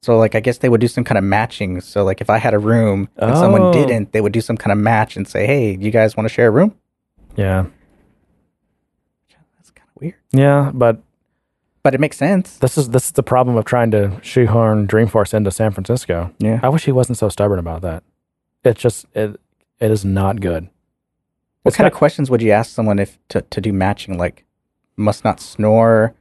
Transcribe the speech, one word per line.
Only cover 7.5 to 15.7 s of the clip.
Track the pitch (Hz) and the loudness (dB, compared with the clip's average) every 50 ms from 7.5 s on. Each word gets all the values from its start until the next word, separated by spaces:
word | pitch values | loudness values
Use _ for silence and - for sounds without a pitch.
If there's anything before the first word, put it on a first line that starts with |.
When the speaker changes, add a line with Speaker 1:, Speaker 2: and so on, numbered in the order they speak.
| 95 92 95 92 _ _ _ _ _ _ _ _ _ _ _ _ _ _ _ _ _ _ _ _ _ _ _ _ _ _ _ _ _ _ _ _ _ _ 156 _ _ | 0 -2 -2 -4 _ _ _ _ _ _ _ _ _ _ _ _ _ _ _ _ _ _ _ _ _ _ _ _ _ _ _ _ _ _ _ _ _ _ _ _ _
Speaker 1:
That's | _ _ _ | _ _ _
kinda | _ _ _ _ _ - | _ _ _ _ _ -12
weird. | - 165 - _ _ _ - | -12 -12 -12 _ _ _ 2
Speaker 2:
Yeah, | 135 139 143 143 143 143 143 135 | 2 4 4 4 4 2 0 0
but | 131 123 117 113 - _ _ _ _ _ _ _ _ _ _ _ _ _ _ _ _ _ | 2 2 2 2 0 _ _ _ _ _ _ _ _ _ _ _ _ _ _ _ _ _
Speaker 1:
But | 143 135 | 0 2
it | 131 | 2
makes | 151 147 - | -2 -2 -2
sense. | - 139 151 202 185 185 - - - | -2 -2 0 0 0 -2 -4 -6 -2
Speaker 2:
this | - 127 - | -2 -2 0
is, | - 143 120 | -2 -4 0
this | 113 127 - | 0 -2 -2
is | - - | 0 -4
the | - 123 | -4 -2
problem | - 127 127 127 123 123 | 0 2 2 2 2 2
of | 113 104 | 0 0
trying | - - 123 117 113 107 | 0 0 0 2 2 2
to | 104 101 98 95 - - | 0 0 0 -4 -8 -12
shoehorn | - - 131 123 110 107 117 113 110 107 107 104 98 | -4 0 2 2 4 4 2 2 2 2 0 0 0
Dreamforce | - 107 113 104 - 113 101 - - | 2 2 2 2 2 0 0 0 0
into | 107 107 98 95 | -2 -2 -2 -2
San | - 113 110 | -2 -2 -2